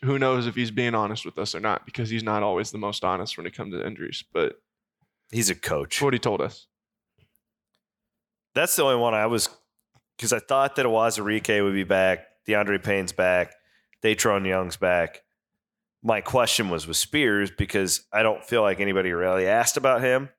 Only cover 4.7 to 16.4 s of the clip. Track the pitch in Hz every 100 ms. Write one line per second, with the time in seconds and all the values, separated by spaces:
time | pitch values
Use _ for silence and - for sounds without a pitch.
4.7 | _ _ _ _ _ _ 113 101 87 -
5.7 | 78 71 - 143 123 120 98 80 - -
6.7 | _ _ _ _ _ _ _ _ _ _
7.7 | _ _ _ _ _ _ _ _ - 170
8.7 | - 139 123 117 110 110 117 - - _
9.7 | _ _ _ _ - 117 117 - 135 135
10.7 | 139 127 110 113 107 104 110 - 104 101
11.7 | 98 95 98 92 90 - _ - 104 101
12.7 | 98 107 98 92 - 90 90 85 _ _
13.7 | _ _ _ 110 107 117 98 95 92 90
14.7 | - 92 90 82 - _ _ _ _ _
15.7 | _ _ _ 110 107 - 131